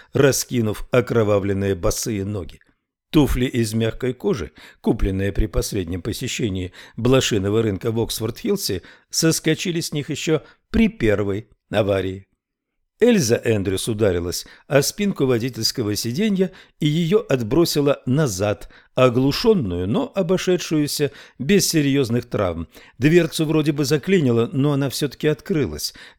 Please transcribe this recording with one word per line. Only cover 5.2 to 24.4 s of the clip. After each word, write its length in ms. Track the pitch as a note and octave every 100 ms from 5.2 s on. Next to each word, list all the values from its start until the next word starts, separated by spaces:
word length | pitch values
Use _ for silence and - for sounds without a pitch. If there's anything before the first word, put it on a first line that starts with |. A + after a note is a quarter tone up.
| G2
при 140 | - A2
последнем 540 | B2 - G#2 E2+ F2+
посещении 720 | A2 - B2+ - A#2+ F#2 F2+ - - -
блошиного 680 | A#2 C3 - G#2+ G2 G#2+
рынка 300 | A2+ F#2+ A#2
в 80 | A2+
Оксфорд-Хиллсе, 840 | A2 - A2 - - G3+ - F#2 - - _
соскочили 720 | - D#3+ D#3 D#3+ D#3 G3 E3
с 100 | -
них 180 | D3+ C#3
еще 340 | C#3+ - D#3 - _ _
при 180 | A3 A3
первой 640 | - A2 G2 G2+ G2 G#2+ _ _
аварии. 580 | G2+ G2+ G2 F#2 F#2+ - _ _ _ _ _ _ _
Эльза 400 | A#3+ A3 A2+ A2+
Эндрюс 440 | A#2+ G#2+ F#2 F#2+ -
ударилась 560 | G#2+ G#2+ F2 F2 - - - -
о 140 | C#3+
спинку 420 | C#3+ - G3+ - C3+
водительского 720 | A#2+ B2+ A2+ A2 - G#2 G#2
сиденья, 560 | A2+ B2+ A3 F#3+ F#3 - - _
и 80 | D3+
ее 380 | D#3 E3 G#3+ -
отбросило 760 | C3+ G#2+ C3+ E3+ D3 C#3+ C3+ -
назад, 640 | C#3 D3+ F2+ G#2 G2+ - - _
оглушенную, 920 | - B2+ A#2 C3+ - A#3 G#3 G#2 F2 F#2
но 240 | F3 C#4 -
обошедшуюся 960 | F3 F#3 - F3+ - D#3 D3 - C#3+ - - -
без 280 | C3+ G3+ -
серьезных 640 | E3 C#3+ C#3 A#2 A#2+ -
травм. 380 | G#2 F#2 E2 E2 - - -
Дверцу 460 | C#3 F3 E3 - D3+
вроде 260 | D#3 D3+
бы 140 | D3 C3+
заклинило, 640 | D3+ F3+ F#3+ C3+ A#2